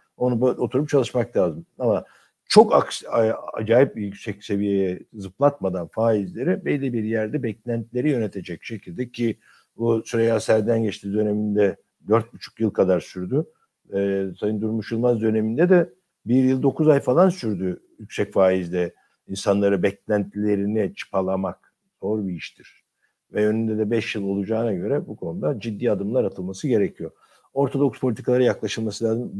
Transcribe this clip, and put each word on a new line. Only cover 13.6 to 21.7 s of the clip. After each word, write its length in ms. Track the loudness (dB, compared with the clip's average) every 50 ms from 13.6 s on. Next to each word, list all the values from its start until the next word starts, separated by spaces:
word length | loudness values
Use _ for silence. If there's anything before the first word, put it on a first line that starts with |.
| _ _ _ _ _ -8 -4
Ee, 320 | -2 -2 0 0 -2 -2 -4 -6 -4
Sayın 200 | -4 -4 -2 -2
Durmuş 320 | -2 -2 -2 -4 -4 -4 -2
Yılmaz 280 | 0 2 2 2 2
döneminde 480 | 2 0 2 0 0 0 0 2 4 6
de 220 | 6 4 4 2 -4 _ _ _ _ _ -2
bir 180 | 0 2 4 4
yıl 180 | 4 2 2 2
dokuz 260 | 0 2 4 4 4
ay 120 | 4 4
falan 280 | 4 2 4 4 4 4
sürdü 540 | 2 0 -4 -4 -2 -2 -2 -4 -4 -6 _ _ _ -20
yüksek 340 | -18 -8 -4 -4 -4 0 2
faizle 600 | 4 4 6 4 2 0 -2 -2 -2 -2 -2 -4 _ _ _ _ _ _ -10
insanları 540 | -10 -2 0 2 2 4 4 4 4 4 2
beklentilerini 1120 | 0 -2 -4 _ -2 0 0 0 -2 -4 -2 0 0 0 0 0 0 0 0 -2 -2 -4
çıpalamak 800 | -8 -10 -4 -2 -2 0 0 0 -2 -2 -4 -6 -8 _ _